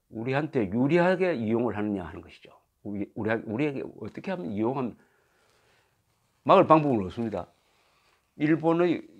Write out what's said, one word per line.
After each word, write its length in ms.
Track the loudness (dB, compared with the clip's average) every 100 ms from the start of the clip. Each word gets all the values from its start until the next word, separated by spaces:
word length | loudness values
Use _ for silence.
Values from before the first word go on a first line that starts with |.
| _
우리한테 600 | -10 -4 -4 -2 -2 0
유리하게 680 | 0 2 2 2 2 0 -2
이용을 420 | -2 0 0 -2
하느냐 260 | -4 -4
하는 180 | -6 -14
것이죠. 300 | -18 -20 -20 -20 _ _
우리, 260 | -10 -8 -8 -6
우리, 160 | -2
우리에게 520 | -2 -2 -4 -4 -4 -10 -12
어떻게 300 | -14 -12 -10
하면 200 | -8 -6
이용하면, 460 | -2 -2 -2 -6 -10 _ _ _ _ _ _ _ _ _ _ _ _ _ _
막을 240 | 6 6 8
방법은 360 | 6 6 0 -2
없습니다. 420 | -4 -4 -6 -8 _ _ _ _ _ _ _ _ -4
일본의 720 | 0 2 2 2 2 0 -6